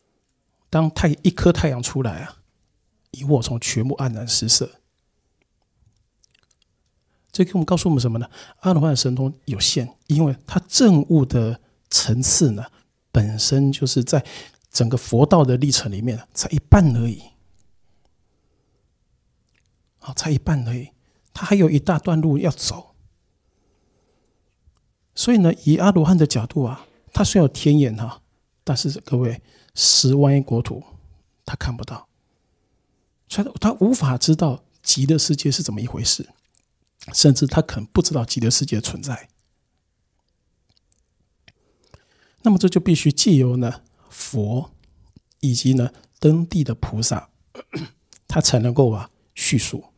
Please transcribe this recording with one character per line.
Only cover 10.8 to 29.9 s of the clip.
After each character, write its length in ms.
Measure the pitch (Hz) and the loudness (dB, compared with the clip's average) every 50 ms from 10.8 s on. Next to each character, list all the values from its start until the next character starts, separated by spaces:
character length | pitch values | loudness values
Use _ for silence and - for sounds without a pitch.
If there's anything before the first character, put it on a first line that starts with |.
| 262 220 185 147 143 - | 4 6 6 4 4 4
悟 160 | 180 156 135 | 2 2 2
的 340 | 131 - 123 113 110 113 - _ _ _ _ _ _ | 2 0 -2 -2 -2 -4 -8 _ _ _ _ _ _
层 320 | - - - - 107 123 127 | -2 -2 0 0 0 0 2
次 300 | - - - 175 135 107 | 0 2 2 2 2 0
呢， 120 | 101 120 - _ _ _ _ _ _ _ _ | -2 -8 -14 _ _ _ _ _ _ _ _
本 280 | _ 120 104 107 110 110 | _ 0 0 2 -2 -4
身 320 | - - 139 135 139 139 | -2 0 2 2 2 2
就 160 | 135 - 139 | 0 0 -2
是 160 | 131 - 131 120 | -2 0 -2 -2
在 220 | - - 139 - - - - - - _ _ _ _ | 0 0 -2 -2 -4 -14 -20 -20 -20 _ _ _ _
整 180 | - - 123 113 | -2 -2 0 0
个 80 | 123 | 0
佛 300 | 120 - - - 117 143 | -4 -4 -2 2 2 4
道 180 | 147 202 170 147 | 4 6 4 4
的 140 | 127 123 123 | 4 2 0
历 120 | 135 143 | 0 0
程 220 | 131 - - 113 98 | -2 -2 -4 -4 -8
里 80 | 95 | -6
面 260 | 110 127 117 117 - _ _ | -6 -6 -6 -8 -12 _ _
才 160 | - - - | -10 -8 -4
一 100 | - 147 | -4 -6
半 380 | - _ - 202 185 151 120 | 4 _ 6 6 6 4 2
而 100 | 117 117 | 0 -2
已。 160 | 117 107 90 - - _ _ _ _ _ _ _ _ _ _ _ _ _ _ _ _ _ _ _ _ _ _ _ _ _ _ _ _ _ _ _ _ _ _ _ _ _ _ _ _ _ _ _ _ _ _ _ _ _ _ _ _ _ _ | -4 -6 -8 -14 -20 _ _ _ _ _ _ _ _ _ _ _ _ _ _ _ _ _ _ _ _ _ _ _ _ _ _ _ _ _ _ _ _ _ _ _ _ _ _ _ _ _ _ _ _ _ _ _ _ _ _ _ _ _ _
好， 160 | - - 131 | -16 -10 -10
才 160 | - - 160 | -6 -4 -2
一 80 | 151 135 | -2 -2
半 280 | - - 156 139 120 | -2 -2 -2 -2 -2
而 80 | 117 117 | -6 -6
已， 160 | 123 - - _ _ _ _ _ _ _ _ _ | -8 -10 -14 _ _ _ _ _ _ _ _ _
他 100 | - - | -14 -2
还 100 | - 202 | 0 2
有 140 | 202 185 156 | 4 4 4
一 100 | 151 143 | 4 2
大 200 | - - 175 151 | 0 0 -2 -2
段 200 | - - 170 156 | 0 0 0 0
路 200 | 156 160 143 147 | 2 2 0 0
要 120 | 160 175 | 0 -2
走。 440 | - - - - - 180 - _ _ _ _ _ _ _ _ _ _ _ _ _ _ _ _ _ _ _ _ _ _ _ _ _ _ _ _ _ _ _ _ _ _ _ _ _ _ _ _ _ _ _ _ _ _ | -4 -2 -6 -8 -8 -8 -14 _ _ _ _ _ _ _ _ _ _ _ _ _ _ _ _ _ _ _ _ _ _ _ _ _ _ _ _ _ _ _ _ _ _ _ _ _ _ _ _ _ _ _ _ _ _
所 180 | - - 240 247 | -6 -2 2 2
以 40 | |
呢， 160 | 220 185 165 165 - - | 4 4 2 2 0 2
以 120 | 147 156 | 2 2
阿 140 | 165 170 202 | 4 4 2
罗 120 | 190 185 156 | 4 4 4
汉 140 | 147 190 | 4 4
的 100 | 175 156 | 4 4
角 200 | 143 - 127 107 | 2 0 -4 -4
度 180 | - - 156 135 | -4 -4 -4 -4
啊， 220 | 117 127 - - _ _ _ _ _ _ | -4 -6 -10 -14 _ _ _ _ _ _
他 100 | - 208 | 0 0
虽 160 | - - 202 | 2 4 4
然 80 | 165 | 4
有 20 | 131 | 4
天 300 | - - - 151 147 151 | 2 0 2 4 4 4
眼 160 | 143 123 107 | 4 2 -2
哈， 280 | 107 113 117 - - _ _ _ _ _ _ _ _ _ | -6 -8 -8 -10 -14 _ _ _ _ _ _ _ _ _
但 100 | - 139 | -4 -4
是 240 | - - 143 139 202 | -2 -2 -6 -6 -8
各 180 | - - 139 123 | -8 -4 -2 -2
位， 220 | 127 117 120 - - _ _ _ _ _ _ | 0 -2 -4 -8 -12 _ _ _ _ _ _
十 400 | - - - | -2 0 2